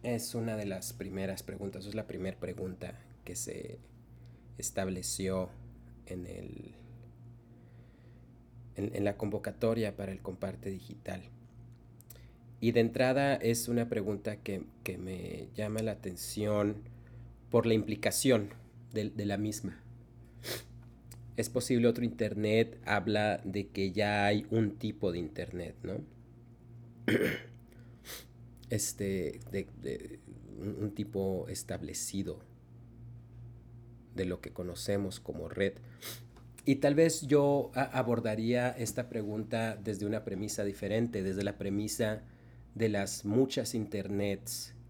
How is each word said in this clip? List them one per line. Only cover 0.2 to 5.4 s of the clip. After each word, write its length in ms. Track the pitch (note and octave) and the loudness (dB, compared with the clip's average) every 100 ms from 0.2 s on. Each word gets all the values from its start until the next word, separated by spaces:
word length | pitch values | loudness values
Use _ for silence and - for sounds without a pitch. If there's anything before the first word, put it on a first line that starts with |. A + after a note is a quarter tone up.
| - A#2 | -2 -2
una 220 | A2+ A2 | -2 -2
de 80 | G2+ | -2
las 260 | F#2 - | -4 -6
primeras 500 | - F#2 F#2+ G2 F#3+ | -8 -6 -4 -4 -4
preguntas, 440 | - F#2+ G2 F#2+ G2+ | -8 -6 -6 -8 -6
es 100 | G#2+ | -6
la 100 | G#2 | -6
primer 300 | F2 F#2 F#2 | -4 -4 -4
pregunta 640 | F2+ F2+ F#2 F#2 - - - - | -8 -6 -6 -6 -10 -12 -16 -18
que 140 | - - | -10 -8
se 420 | - - - - - - - - - - - - | -6 -6 -8 -12 -16 -20 -20 -20 -20 -20 -20 -8
estableció 920 | - - F#2+ F#2 F#2 - F#2+ F#2+ | -4 0 0 0 -4 -2 0 0